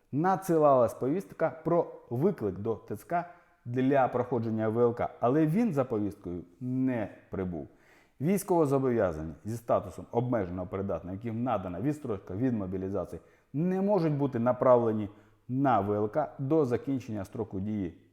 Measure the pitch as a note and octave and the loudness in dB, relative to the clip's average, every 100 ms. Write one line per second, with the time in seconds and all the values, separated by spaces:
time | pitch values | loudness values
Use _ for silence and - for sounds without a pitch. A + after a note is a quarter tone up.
0 | _ C3+ F3+ F#3+ - E3 D3+ C3 A2+ - | _ -2 0 0 2 4 6 6 4 2
1 | B2 F3 - - D#3+ - E3 E3+ D#3 - | -2 -2 -4 -4 -4 -2 0 2 0 -4
2 | - A#2+ F3 E3+ G#2 F#2 G#2+ G#2+ - G#2 | -8 0 0 0 -4 -4 -4 -4 -6 -12
3 | - F3 E3 - _ _ B2 B2+ C3 C#3 | -4 -4 -4 -12 _ _ -6 0 2 4
4 | B2 A#2+ A#2 B2 A2+ A2 A2 A2+ A#2+ A2+ | 4 2 -2 -2 -2 -2 0 4 2 2
5 | E2+ - A#2 D3 D#3 F3+ A#3+ C#3 B2+ A2 | -4 -2 2 4 2 2 0 0 0 0
6 | G#2 - F2 F2 D#2 - B2+ B2+ C3 B2 | -2 -4 -8 -8 -10 -10 -6 -2 0 0
7 | G2 - - F#2+ F#2 D#2+ C#2 _ _ _ | -4 -10 -10 -6 -4 -6 -10 _ _ _
8 | _ - D3 G3 - F3 D3 C#3 C3 A#2 | _ -6 -2 0 2 2 4 2 2 2
9 | F#2+ D#2 D#2+ D2 G#2 A2+ - A2 F2+ F#2 | 2 0 -8 -10 -8 -8 0 0 -2 -12
10 | E2+ A#2 B2 A#2+ F2+ F#2 F2+ F#2+ G2 E2+ | -6 -2 0 0 -2 -6 -6 -6 -4 -4
11 | E2 G2 A#2 A2 B2+ G#2+ F#2 F2 C3 D3 | -6 -8 -6 -4 -2 -2 -4 -4 -4 -4
12 | - G2 - F#2 C3 A#2 F#2+ F#2+ F#2+ G2 | -4 -8 -6 -2 0 0 -2 -4 -4 -4
13 | F2 E2+ - _ _ C#3 F3 F#3 G3+ G3+ | -6 -10 -18 _ _ -2 0 0 2 2
14 | E3 C#3+ C#3 B2 A#2+ B2 C3 B2 A2+ A2 | 2 2 0 0 0 4 6 6 6 0
15 | G#2 - _ _ - B2+ C#3 A2 G2+ G#2 | -4 -8 _ _ -6 0 2 2 2 0
16 | G#2+ D#3 C#3 - C3+ D#3+ C3+ A#2+ - C3+ | 0 -2 -4 -4 0 2 2 0 -2 -6
17 | A#2 G#2 F#2 A#2+ G#2 F#2+ G2+ G#2+ F2 - | -6 -8 -8 -8 -6 -4 -4 -2 -4 -8
18 | _ | _